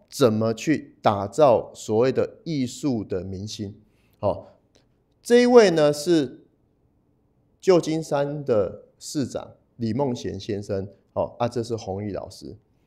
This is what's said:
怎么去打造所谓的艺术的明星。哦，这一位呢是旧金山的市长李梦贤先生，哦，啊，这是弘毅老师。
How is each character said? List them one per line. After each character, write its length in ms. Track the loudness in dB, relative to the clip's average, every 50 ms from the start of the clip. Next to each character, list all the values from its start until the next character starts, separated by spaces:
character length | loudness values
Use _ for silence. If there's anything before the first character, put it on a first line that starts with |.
| _ _
怎 240 | 0 2 2 4
么 220 | 4 2 0 -2 -2
去 400 | -2 -2 -2 -2 -2 -4 -10 _ _
打 240 | -2 0 0 0 -4
造 440 | -4 0 4 4 6 4 4 0 -4 -12
所 200 | -12 -6 -2 0
谓 160 | 2 2 2
的 280 | 0 0 -2 -4 -6 -10 -10
艺 220 | -8 -6 -4 -6
术 380 | -6 -6 -6 -4 -4 -4 -4 -4
的 180 | -6 -6 -6
明 240 | -6 -8 -10 -10 -10
星。 280 | -12 -10 -10 -12 -12 -12 -16 _ _ _ _ _ _ _ _
哦， 260 | -2 -2 -2 -4 -8 -18 _ _ _ _ _ _ _ _ _ _ _ _ _ _
这 200 | 0 2 4 4
一 40 | 6
位 240 | 8 8 8 8 8
呢 220 | 6 4 4 4
是 480 | 2 0 0 2 2 2 2 0 -6 -12 _ _ _ _ _ _ _ _ _ _ _ _ _ _ _ _ _ _ _ _ _ _ _ _
旧 180 | 2 4 4 4
金 240 | 2 0 -4 -4
山 400 | -4 -2 -2 -2 -2 -4 -6 -6
的 420 | -2 0 2 2 0 0 -4 -12 -18 _ _ _
市 280 | -16 -8 -6 -4 -4
长 260 | -4 -6 -10 -12 -14 -18 _ _ _ _
李 160 | -6 -4 -4
梦 240 | -2 -2 -2 -4 -4
贤 240 | -6 -8 -8 -10 -8
先 220 | -8 -8 -8 -8
生， 260 | -6 -6 -6 -6 -6 -10 -14 _ _ _
哦， 240 | -4 -4 -4 -4 -4 -4
啊， 80 | -6
这 160 | -4 -4 -6
是 140 | -6 -6 -8
弘 260 | -8 -8 -8 -8 -8
毅 80 | -8 -8
老 200 | -8 -10 -12 -14
师。 260 | -16 -18 -18 -18 -18 -20 _ _ _ _ _